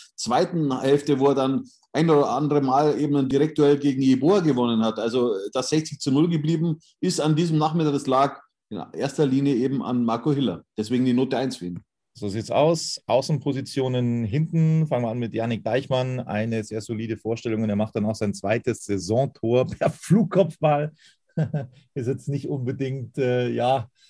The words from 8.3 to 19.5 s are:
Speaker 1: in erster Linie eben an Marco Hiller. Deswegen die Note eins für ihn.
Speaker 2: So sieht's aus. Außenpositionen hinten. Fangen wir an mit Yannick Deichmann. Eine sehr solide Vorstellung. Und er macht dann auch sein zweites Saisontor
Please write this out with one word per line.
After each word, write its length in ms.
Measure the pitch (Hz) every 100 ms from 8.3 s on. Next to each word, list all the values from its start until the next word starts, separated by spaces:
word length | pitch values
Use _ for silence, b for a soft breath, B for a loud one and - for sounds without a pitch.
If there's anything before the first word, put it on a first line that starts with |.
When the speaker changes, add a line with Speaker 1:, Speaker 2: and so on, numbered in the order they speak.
| - - _ -
Speaker 1:
in 140 | 101 -
erster 320 | 78 131 - 143
Linie 280 | 131 139
eben 280 | 127 131 131
an 220 | 110 123
Marco 280 | 117 117 151
Hiller. 320 | 139 123 82 - -
Deswegen 280 | 107 123
die 100 | 127
Note 240 | 123 127 127
eins 180 | 131 -
für 100 | 90
ihn. 140 | 87 - _ _ -
Speaker 2:
So 100 | 104
sieht's 220 | 87 87
aus. 500 | 120 151 165 - - -
Außenpositionen 1160 | 127 131 156 151 135 127 - 131 123 120 117
hinten. 640 | 110 135 160 165 160 160 156
Fangen 180 | 123
wir 60 | 117
an 80 | 117
mit 160 | 117
Yannick 300 | 110 113 113
Deichmann. 560 | 113 123 - 127 127 127
Eine 440 | 120 104 113 113
sehr 160 | 107 107
solide 360 | 107 110 110 110
Vorstellung. 460 | 110 113 120 110
Und 80 | 110
er 60 | 101
macht 180 | 110
dann 120 | 113 107
auch 80 |
sein 200 | 110 104
zweites 500 | 98 98 117 123 110
Saisontor 840 | - 101 87 113 135 - 113